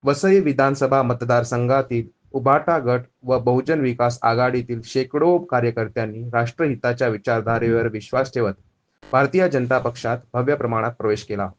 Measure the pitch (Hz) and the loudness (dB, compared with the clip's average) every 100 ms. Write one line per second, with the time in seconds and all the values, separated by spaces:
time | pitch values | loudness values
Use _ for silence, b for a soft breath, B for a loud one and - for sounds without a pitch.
0 | 135 139 190 196 151 139 135 139 135 135 | 0 2 4 4 4 2 2 2 2 2
1 | 123 120 120 120 120 120 123 135 131 120 | 2 -2 2 0 2 -2 0 0 0 -4
2 | 107 _ _ 135 127 143 143 165 123 123 | -6 _ _ -4 2 2 2 -2 0 -2
3 | 120 _ 123 127 120 127 131 156 131 117 | -4 _ -2 0 2 0 0 0 0 0
4 | 120 120 117 117 127 123 123 117 117 135 | -2 0 0 2 0 0 -4 -8 -4 -4
5 | 131 147 165 175 175 123 120 117 110 120 | -2 0 2 2 2 0 0 -2 -4 -4
6 | 110 110 120 117 120 - 160 131 123 120 | -6 -6 -4 -2 -2 -2 -2 0 -2 0
7 | 127 107 113 113 110 113 113 113 117 107 | -2 -2 -2 -2 0 0 2 2 0 -6
8 | 101 123 131 127 107 98 _ _ _ _ | -4 -2 -2 -2 -2 -4 _ _ _ _
9 | - 131 139 180 185 139 123 127 120 117 | -2 2 2 2 2 0 0 0 0 -4
10 | 117 120 _ 120 123 143 120 113 110 120 | -4 -6 _ -4 0 0 -2 -2 -4 -4
11 | 110 104 - 104 98 | -2 -2 -4 -6 -6